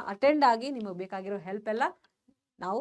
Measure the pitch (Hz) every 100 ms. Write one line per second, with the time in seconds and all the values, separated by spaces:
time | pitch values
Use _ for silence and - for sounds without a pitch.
0 | - 196 277 302 262 226 254 262 208 180
1 | 185 196 190 202 175 208 220 220 311 -
2 | _ _ _ _ _ - 180 214